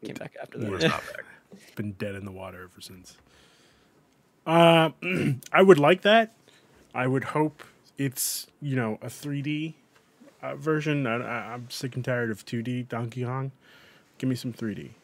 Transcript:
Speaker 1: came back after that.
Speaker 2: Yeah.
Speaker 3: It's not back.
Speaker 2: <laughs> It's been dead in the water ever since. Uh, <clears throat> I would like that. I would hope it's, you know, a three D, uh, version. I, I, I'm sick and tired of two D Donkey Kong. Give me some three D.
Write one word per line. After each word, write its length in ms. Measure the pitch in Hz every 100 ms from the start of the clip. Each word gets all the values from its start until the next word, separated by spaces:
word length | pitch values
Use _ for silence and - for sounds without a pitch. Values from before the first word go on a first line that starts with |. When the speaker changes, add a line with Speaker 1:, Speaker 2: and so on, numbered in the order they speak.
Speaker 1:
came 100 | - -
back 200 | - -
after 180 | 139 -
that. 100 | 107
Speaker 2:
Yeah. 60 | 95
Speaker 3:
It's 80 |
not 220 | 160 - -
back. 180 | - -
Speaker 2:
<laughs> 240 | - _
It's 180 | - -
been 180 | - 104
dead 220 | 95 104
in 100 | 98 98
the 60 |
water 300 | 95 95 90 90
ever 100 | -
since. 360 | - 92 90 - _ _ _ _ _ _ _ _ _ _ _ _ -
Uh, 440 | 165 165 165 160 -
<clears throat> 300 | 180 180 147 123 -
I 100 | 160
would 160 | 190 151
like 240 | 143 180
that. 320 | 202 226 220 _ _ _ _ - _
I 120 | 120 127
would 180 | 131
hope 380 | 127 151 156 - - _ _ -
it's, 480 | 139 - - - - _
you 160 | 147 127
know, 220 | 113 107
a 80 | 123
three 320 | - 147 143
D, 320 | 143 151 160 156 _ _ _ _ - _
uh, 140 | 131 143
version. 500 | 147 156 151 147 127
I, 80 | 117
I, 360 | 113 117 104
I'm 160 | 120 120
sick 240 | - 131 127
and 80 |
tired 260 | 127 123 117
of 140 | 104
two 180 | - 120
D 200 | 117 123
Donkey 420 | 120 117 120 123
Kong. 280 | 123 131 135 - _ - - - _ -
Give 100 | 131
me 80 | 123
some 160 | 127
three 220 | 110 113
D. 160 | 95 69 -